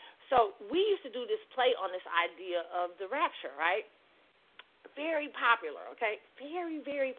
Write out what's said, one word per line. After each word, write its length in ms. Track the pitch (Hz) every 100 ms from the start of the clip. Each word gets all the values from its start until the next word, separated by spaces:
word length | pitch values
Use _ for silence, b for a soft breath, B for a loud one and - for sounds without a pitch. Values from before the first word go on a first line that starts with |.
| B B -
So 240 | 254 214 - 208
we 120 | 311 427
used 200 | 381 262
to 80 |
do 120 | 226 233
this 160 | 220 - -
play 160 | 247 247
on 120 | 190
this 160 | 180 -
idea 520 | 170 170 165 185 175 165
of 240 | 180 175 175
the 80 | 190
rapture, 440 | 277 - - 143 139
right? 280 | 165 196 - _ _ _ _ _ _ _ - _ - -
Very 320 | 311 320 294 -
popular, 480 | 254 226 160 117 87
okay? 240 | 131 220 214 - -
Very, 400 | 269 349 339 311
very 320 | 277 285 269